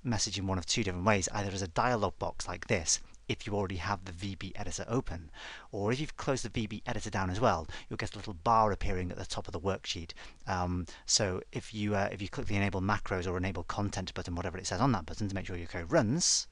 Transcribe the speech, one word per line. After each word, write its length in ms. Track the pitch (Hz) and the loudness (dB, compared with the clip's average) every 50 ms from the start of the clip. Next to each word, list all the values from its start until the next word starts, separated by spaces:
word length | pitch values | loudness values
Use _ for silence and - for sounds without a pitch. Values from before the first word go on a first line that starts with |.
message 340 | - 127 113 98 - 107 92 | -2 -2 0 0 0 -2 -2
in 120 | 98 95 98 | -2 0 0
one 100 | 95 92 | 0 0
of 80 | 87 | 0
two 160 | - - 123 | 0 0 0
different 240 | 107 95 90 90 90 | 0 0 0 2 4
ways, 220 | 110 104 98 90 - | 4 4 4 4 0
either 200 | - 107 98 101 | -2 -2 -2 -2
as 100 | 92 95 | -2 -2
a 60 | 98 95 | -4 -2
dialog 500 | - 120 110 127 123 110 98 90 - - | 0 2 2 4 4 4 2 0 0 0
box 300 | - 87 - - - - | -4 -4 -4 -6 -6 -6
like 180 | 90 - - | -6 -6 -2
this, 340 | - 117 90 78 - - - - - - - - | 0 0 2 2 2 0 0 0 -6 -16 -10 -4
if 200 | - 117 - - | -4 -4 -4 -2
you 80 | 104 101 | -2 0
already 220 | 101 101 92 95 | 0 0 0 -2
have 280 | 85 - 104 101 92 - | -2 -2 -2 -2 -2 -4
the 80 | 92 | -8
V 240 | 87 85 101 98 95 - | -8 -6 -6 -6 -6 -6
B 140 | - 95 - | -6 -6 -6
editor 300 | - 101 - - - - | -4 -4 -4 -4 -4 -4
open, 440 | - 117 131 - - 95 90 80 78 - - - - - - - - | -2 0 -2 0 -2 -4 -6 -8 -12 -14 -14 -12 -12 -12 -14 -12 -8
or 180 | - 101 101 107 | -4 0 0 2
if 80 | 123 135 | 2 0
you've 180 | 156 - - - | -2 -6 -6 -4
closed 260 | - 147 135 120 - | -2 0 0 0 -2
the 60 | 107 | -2
V 160 | - - 107 | -2 -2 -2
B 160 | 101 107 104 - | -2 -4 -6 -4
editor 220 | 123 113 107 - 107 | -4 -4 -2 -2 -2
down 220 | - 101 95 90 | -2 0 0 0
as 100 | 90 104 | 2 4
well, 260 | 123 113 92 82 78 - - - - - | 4 4 4 4 0 -4 -8 -10 -8 -8
you'll 80 | 127 | -6
get 180 | - 113 - - | -4 -4 -4 -6
a 40 | 101 | -8
little 160 | - 110 98 | -8 -8 -6
bar 360 | 80 - 120 113 110 110 104 | 0 4 6 8 8 8 6
appearing 400 | 95 - - - 98 92 92 90 | 4 2 2 2 2 2 0 -2
at 60 | 92 | -4
the 80 | 92 92 | -4 -6
top 240 | - - 110 - - | -4 -4 -4 -4 -4
of 40 | |
the 80 | - 85 | -4 -2
worksheet. 520 | 78 95 95 - - - - 90 82 - - - - - - - - | 0 0 0 0 -2 -6 -6 -6 -6 -10 -12 -12 -14 -16 -16 -10 -4
Um, 400 | - 95 90 90 90 90 90 87 - - - - | -2 0 0 2 0 0 -2 -2 -4 -8 -10 -2
so 340 | - - - 110 95 90 98 - - | 2 2 4 4 2 0 -2 -4 -6
if 220 | - 104 - - | -8 -8 -8 -6
you, 220 | 107 107 104 104 104 | -4 -2 0 2 2
uh, 160 | 98 101 - | 2 2 0
if 80 | - 98 | -2 -4
you 80 | 101 92 | -6 -6
click 180 | - - 95 | -4 -4 0
the 100 | 90 107 | 2 2
Enable 260 | 101 101 98 - 95 | 4 4 4 2 2
Macros 440 | 92 98 104 101 - - 101 92 90 | 4 4 2 2 2 0 0 0 0
or 120 | 95 90 92 | 0 0 0
Enable 240 | 90 98 92 90 | 0 0 0 -2
Content 500 | - - - - 101 98 - 98 92 - | -4 -4 -2 0 0 0 0 -2 -4 -4
button, 220 | - - 90 90 87 | -4 -6 -4 -4 -2
whatever 240 | 87 90 - - 92 | -2 -2 -2 -4 -4
it 80 | - | -4
says 160 | - 95 90 | -2 2 4
on 100 | 117 233 | 4 6
that 140 | 226 90 - | 4 4 2
button, 200 | - 82 - 104 | -2 -4 -2 -2
to 80 | 98 98 | 0 0
make 120 | 95 85 | -2 -4
sure 100 | - 92 | -4 -6
your 100 | 87 87 | -6 -6
code 240 | - - 90 82 80 | -4 -4 -4 -2 4
runs, 560 | 147 - 117 101 135 175 - - - - - - | 4 4 6 6 4 4 4 4 2 2 0 -4